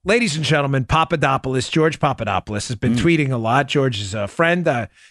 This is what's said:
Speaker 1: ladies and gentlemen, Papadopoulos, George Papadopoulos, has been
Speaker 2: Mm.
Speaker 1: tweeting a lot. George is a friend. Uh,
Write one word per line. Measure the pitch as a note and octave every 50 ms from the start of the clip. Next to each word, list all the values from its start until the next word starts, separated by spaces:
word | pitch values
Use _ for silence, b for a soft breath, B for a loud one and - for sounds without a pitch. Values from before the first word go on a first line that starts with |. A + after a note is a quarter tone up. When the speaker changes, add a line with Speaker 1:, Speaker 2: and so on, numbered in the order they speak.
| -
Speaker 1:
ladies | F3+ A3 B3 A#3 F3+ C#3+
and | D#3+ D3
gentlemen, | A#2+ D#3+ D3 C#3+ C#3 C#3 C3 A#2+
Papadopoulos, | - D#3 D#3+ D#3+ - E3+ D3 D3+ C3+ C3+ A#2+ - C3 C3 B2+ -
George | - - D#3+ D#3 D#3+ - -
Papadopoulos, | D#3 C#3+ B2 - A2+ G#2 F#2+ F2+ - - G#2 G2+ - -
has | A#2+
been | - C3 A#2 A#2
Speaker 2:
Mm. | A#2+
Speaker 1:
tweeting | D#3+ E3+ E3+ D3+ C#3+ C3
a | C3
lot. | A#2 A2 A2+ B2 C#3 C#3
George | - - C#3+ C3+ C3 A2+ G2+
is | G#2 F#2+ G#2+
a | G#2+ G2+
friend. | - - - E3 E3+ F3 F3+ E3
Uh, | E3 C3 A#2+ G#2 b b b b b